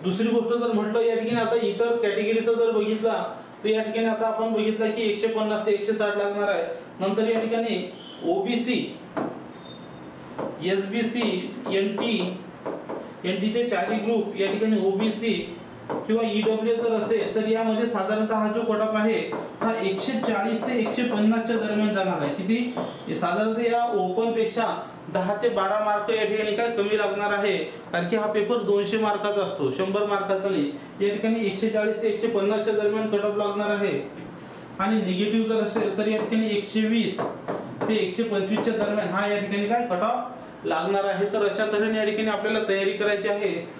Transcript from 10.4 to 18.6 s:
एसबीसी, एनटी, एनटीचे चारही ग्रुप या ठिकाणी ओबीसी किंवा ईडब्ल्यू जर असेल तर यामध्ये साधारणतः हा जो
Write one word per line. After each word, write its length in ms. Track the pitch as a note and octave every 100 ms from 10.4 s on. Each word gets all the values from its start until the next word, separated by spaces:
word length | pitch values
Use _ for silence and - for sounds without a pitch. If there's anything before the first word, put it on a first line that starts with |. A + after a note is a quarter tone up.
| - - E3
एसबीसी, 880 | G3 G3 A3+ A3+ A#3+ G#3+ F#3 - - -
एनटी, 680 | F#3+ G#3 - A#3 G3+ F3+ - - - - - - - - - F3+
एनटीचे 420 | F#3 G#3+ A3+ A#3+
चारही 320 | F#3+ F#3+ A3
ग्रुप 380 | G#3+ A3+ G3 F#3+
या 140 | G3
ठिकाणी 360 | G#3 A3 G#3+ F#3+
ओबीसी 720 | G3 A3 G#3+ A3+ F3+ - - - - -
किंवा 320 | - - A3 A3
ईडब्ल्यू 440 | G#3 A3 A3 A3+ A3+
जर 160 | A#3
असेल 440 | A3 G#3 A3 - A3
तर 120 | G#3+
यामध्ये 400 | A3 A3 G#3+ A#3+
साधारणतः 480 | G#3+ F#3+ G#3+ G#3+ A3
हा 160 | G#3+
जो 100 | A3